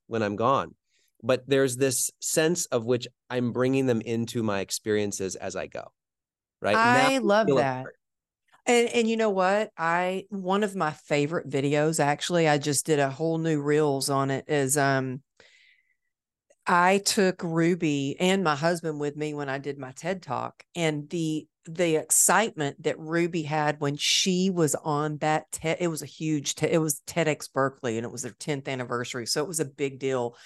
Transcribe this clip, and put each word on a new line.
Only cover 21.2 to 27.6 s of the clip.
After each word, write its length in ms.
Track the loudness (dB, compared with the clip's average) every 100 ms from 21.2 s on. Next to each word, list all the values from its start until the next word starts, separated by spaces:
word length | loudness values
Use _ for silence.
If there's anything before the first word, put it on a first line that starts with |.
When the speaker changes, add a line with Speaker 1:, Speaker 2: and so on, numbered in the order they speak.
| -2 -4 -6 _ -10
Speaker 2:
the 300 | -2 2 2
excitement 880 | 2 2 4 4 2 -2 -4 -4
that 160 | -4 -4
Ruby 440 | -2 -2 0 -2
had 360 | -2 0 0 0
when 160 | -2 -2
she 540 | 0 0 2 2 2
was 260 | 2 2 0
on 420 | -2 -2 -2 -2
that 300 | 0 0 -2
ted, 240 | -6 -4 -2
it 80 | -2
was 140 | -4
a 40 | -10
huge, 480 | -8 -2 -2 -4 -2
te-, 120 | 0
it 100 | 2
was 220 | 0 -4 -6
ted 220 | -2 0
X 180 | -2 -4
Berkeley, 500 | -2